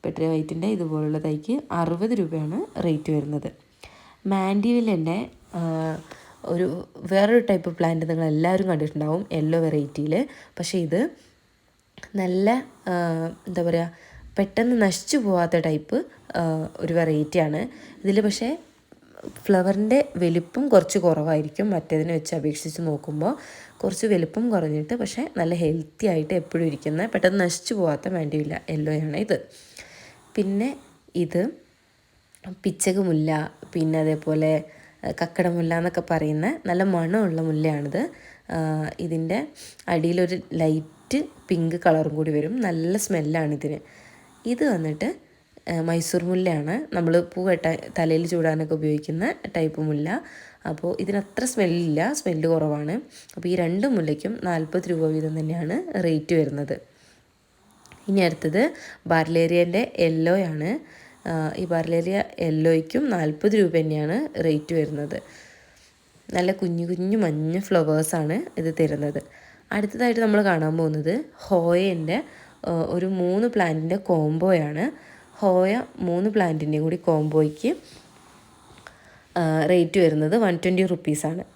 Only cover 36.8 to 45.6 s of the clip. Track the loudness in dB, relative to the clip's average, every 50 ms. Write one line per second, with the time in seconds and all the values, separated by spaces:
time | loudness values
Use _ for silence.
36.8 | 2 2 2 0 0 0 0 0 0 0 0 -2 -2 0 0 0 0 0 0 -2
37.8 | -4 -4 -4 -4 -4 -4 -8 -18 -20 -20 -20 -20 _ -8 -6 -4 -2 -2 -2 -4
38.8 | -4 -6 -8 -8 -6 -4 -4 -4 -2 -2 -2 -4 -4 -6 -12 -20 -20 -20 -20 -16
39.8 | -4 -2 0 0 2 2 2 2 0 0 -2 -8 -8 -6 -2 0 2 2 2 0
40.8 | -2 -8 -20 -20 -8 -4 -2 -2 -2 -4 -10 -20 -4 -2 0 0 0 0 -2 2
41.8 | 4 4 4 4 2 0 0 -2 -2 0 0 0 0 -2 -2 -2 -2 -2 -2 -2
42.8 | 0 0 0 -2 0 -2 -2 -2 0 0 0 0 0 0 -2 -2 -4 -6 -6 -6
43.8 | -10 -18 -20 -20 -20 -20 -20 -20 -20 -20 -20 -10 -4 -4 -2 0 2 2 2 0
44.8 | 0 -4 -4 -2 -4 -4 -4 -8 -14 _ _ _ _ _ _ -16